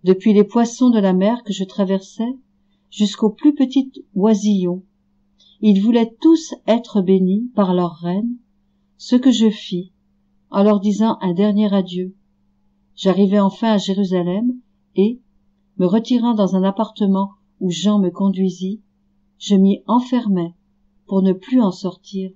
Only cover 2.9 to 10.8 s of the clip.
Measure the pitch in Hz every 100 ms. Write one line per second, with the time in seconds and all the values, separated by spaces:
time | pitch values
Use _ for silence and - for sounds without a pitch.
2.9 | - 208 - 214 214 302 294 254 269 269
3.9 | - - 190 208 208 208 202 180 180 -
4.9 | _ _ _ _ _ _ _ 214 196 214
5.9 | 233 226 - 320 320 - - - 233 240
6.9 | 214 180 190 185 196 247 - 190 180 175
7.9 | 156 170 185 233 247 _ _ _ _ _
8.9 | _ - 247 254 214 220 208 - 180 185
9.9 | _ _ _ _ _ _ 202 208 208